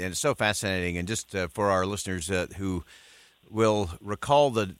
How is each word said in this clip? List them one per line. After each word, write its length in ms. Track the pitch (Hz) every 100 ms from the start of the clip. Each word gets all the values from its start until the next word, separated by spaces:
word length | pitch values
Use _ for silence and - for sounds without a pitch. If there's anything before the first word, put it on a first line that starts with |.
| 92
it's 140 | 85
so 140 | 147
fascinating. 640 | 131 107 104 101 92 87 87
And 100 | 90
just, 280 | 110 - 98
uh, 140 | 87
for 200 | - 101
our 160 | 95 95
listeners, 460 | 101 101 92 82
uh, 160 | 92 85 87
who 260 | 98 90 - - - - - _ -
will 420 | 107 110 104 92 82
recall 480 | 101 104 - 143 143
the, 260 | 110 98